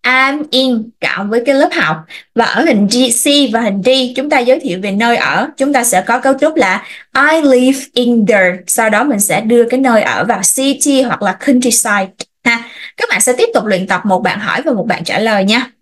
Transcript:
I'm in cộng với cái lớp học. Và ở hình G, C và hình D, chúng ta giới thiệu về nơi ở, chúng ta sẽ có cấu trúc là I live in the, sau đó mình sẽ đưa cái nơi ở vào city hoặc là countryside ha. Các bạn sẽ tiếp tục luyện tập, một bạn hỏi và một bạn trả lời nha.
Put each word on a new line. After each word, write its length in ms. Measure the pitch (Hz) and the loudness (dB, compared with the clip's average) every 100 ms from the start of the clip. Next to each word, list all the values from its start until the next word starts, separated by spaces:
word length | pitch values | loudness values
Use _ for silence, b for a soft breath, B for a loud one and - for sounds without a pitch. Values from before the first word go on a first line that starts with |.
I'm 400 | 247 262 269 294 302 | 0 0 0 -2 -4
in 380 | 254 262 226 220 _ | -2 0 -2 -6 _
cộng 280 | 147 - 202 | -6 -4 -2
với 140 | 233 233 | -2 0
cái 100 | 269 | 2
lớp 140 | 339 | 0
học. 240 | 339 156 160 B B B - | 0 -2 -4 B B B -2
Và 100 | 226 | 0
ở 200 | 202 320 | 0 2
hình 220 | 214 202 | 2 2
G, 80 | 240 254 233 | 2 0 0
C 300 | 302 285 269 | 2 2 2
và 80 | 226 | 0
hình 200 | 233 196 214 | -2 0 0
D, 40 | 262 254 254 | 0 0 -4
chúng 140 | 294 | -2
ta 100 | 294 | 0
giới 200 | 240 277 | 2 0
thiệu 200 | 277 175 | -2 -6
về 80 | 202 | -4
nơi 260 | 196 233 233 | -2 0 0
ở, 320 | 139 160 285 - | 0 -2 -4 -2
chúng 160 | 269 | 0
ta 100 | 277 | 0
sẽ 200 | - 180 185 | 0 0 0
có 120 | 240 | 0
cấu 140 | 269 269 | 0 0
trúc 140 | 302 320 | 0 2
là 300 | 190 196 B B B 262 294 | 0 -2 B B B 0 2
I 100 | 320 | 2
live 380 | 294 254 254 269 - | 4 4 4 0 -4
in 320 | 240 240 233 202 | -2 2 2 2
the, 160 | 208 185 185 - | 2 2 -2 -4
sau 220 | - 220 | -2 0
đó 140 | 208 | 0
mình 160 | 285 208 | 0 0
sẽ 220 | 196 254 | 0 -2
đưa 260 | 226 240 233 | 2 2 2
cái 100 | 254 | 2
nơi 220 | 262 226 | 2 2
ở 240 | - 107 196 | 0 -2 -2
vào 160 | 202 196 - | 0 0 0
city 460 | 269 277 302 269 | -2 0 0 2
hoặc 200 | 247 - | 0 -2
là 160 | 202 190 - | -2 -2 0
countryside 640 | 254 247 226 220 208 190 _ - _ | 2 2 0 0 -2 -2 _ -20 _
ha. 260 | 240 233 B B B - | -4 -4 B B B -6
Các 120 | 480 | -4
bạn 120 | 185 | 0
sẽ 120 | - 247 | 0 2
tiếp 100 | 466 | 2
tục 120 | - 208 | 2 0
luyện 220 | 185 185 | -2 0
tập, 140 | 185 202 | -2 0
một 140 | 185 | 0
bạn 200 | 185 190 | 0 -4
hỏi 220 | 208 - | -4 -4
và 100 | 302 | -2
một 140 | 220 226 | -2 -2
bạn 160 | 180 | -4
trả 160 | 170 - | -4 -2
lời 240 | 220 208 | 0 0
nha. 280 | 196 233 254 _ | 2 0 -2 _